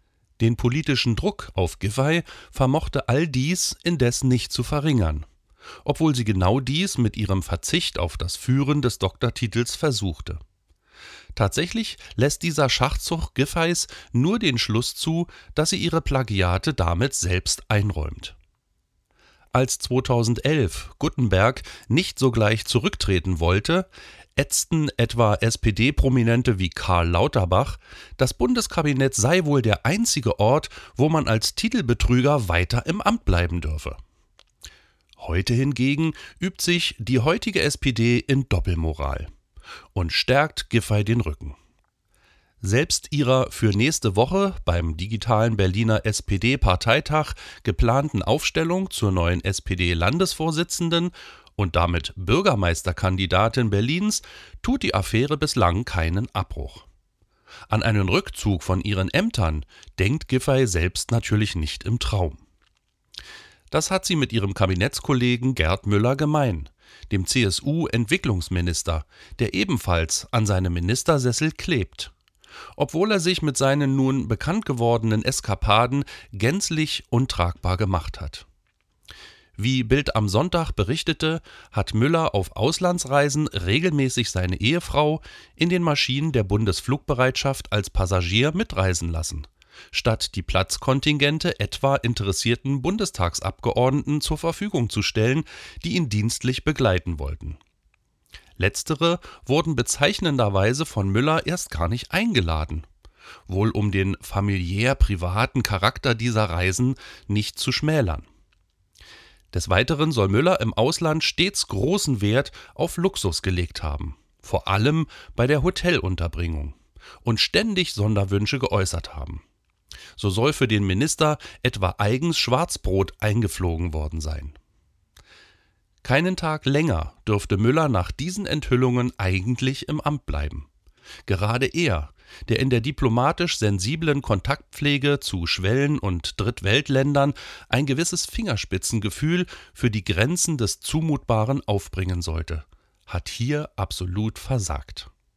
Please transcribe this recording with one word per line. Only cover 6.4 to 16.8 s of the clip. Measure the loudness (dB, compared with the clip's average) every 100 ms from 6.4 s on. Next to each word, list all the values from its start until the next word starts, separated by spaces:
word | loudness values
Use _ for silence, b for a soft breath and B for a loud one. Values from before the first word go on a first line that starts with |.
| 4 4
dies | 2 -2 0 2
mit | 0 2
ihrem | 0 0
Verzicht | 0 -4 -2 -2 -2 -4
auf | -4 -4
das | -6 -6
Führen | 0 2 2 2
des | 0 0
Doktortitels | -4 -2 -4 -2 -2 0 -2 -2
versuchte. | -2 0 -2 -4 -8 -10 -12 _ _ _ B B B B B -2
Tatsächlich | 0 0 -2 -4 -6 -10 B 0
lässt | 0 0
dieser | -2 0 0
Schachzug | 2 0 -2 -4 -4 -4
Giffeys | -2 -2 0 0 0 -4 B B
nur | 0 2 2
den | 0 0
Schluss | 0 0 -2 -4
zu, | -4 -2 -4 B B
dass | -2 0
sie | 0
ihre | 0 0
Plagiate | 0 0 0 0 0 0 0
damit | 0